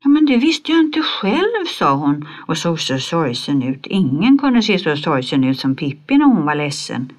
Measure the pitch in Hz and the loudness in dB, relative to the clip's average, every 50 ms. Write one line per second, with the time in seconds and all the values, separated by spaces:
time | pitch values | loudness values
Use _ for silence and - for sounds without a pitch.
0 | _ 277 285 302 311 285 254 233 240 330 320 - _ - 320 330 320 302 302 311 | _ 4 4 4 4 4 4 4 4 2 0 0 _ 0 2 2 2 2 0 -2
1 | 311 - - - - 190 226 311 370 440 480 440 359 - - - 190 147 139 139 | -4 -4 -4 -4 -2 -2 0 0 0 0 0 -2 -4 -6 -4 0 0 0 2 2
2 | 151 143 147 147 147 - - - - - 160 - - 170 165 156 - - 135 135 | 0 0 -2 -2 -4 -14 -16 -18 -8 -6 -6 -4 -2 -4 -4 -4 -4 -4 -4 -4
3 | 131 - - 170 156 131 120 - - - 147 139 123 127 131 135 - - - 196 | -4 -4 -4 -2 -2 -2 -4 -6 -4 -2 -2 0 0 -2 -6 -6 -8 -4 -2 0
4 | 190 131 131 151 185 254 277 277 - 277 247 240 208 214 208 185 - 165 147 147 | 0 0 0 0 4 4 4 4 4 2 2 2 2 2 0 0 0 -2 -2 -2
5 | 151 170 151 131 123 - 156 139 131 131 135 131 - 135 135 - 156 139 131 - | -2 -2 -2 -2 -2 -2 0 0 2 2 0 0 -2 -2 -2 -2 -4 -6 -6 -8
6 | _ - 262 277 302 277 240 190 147 151 147 147 147 143 143 - - - - - | _ 0 2 4 6 6 4 4 2 0 -2 -2 -4 -4 -6 -8 -10 -8 -8 -8
7 | - - - | -8 -10 -12